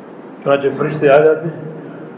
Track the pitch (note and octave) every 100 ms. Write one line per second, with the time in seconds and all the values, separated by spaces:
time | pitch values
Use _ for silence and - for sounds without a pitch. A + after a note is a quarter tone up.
0 | - - - - C#3 C#3 C#3 C3+ D3+ -
1 | D3 C#3+ D#3 D#3 E3 - - - - -
2 | -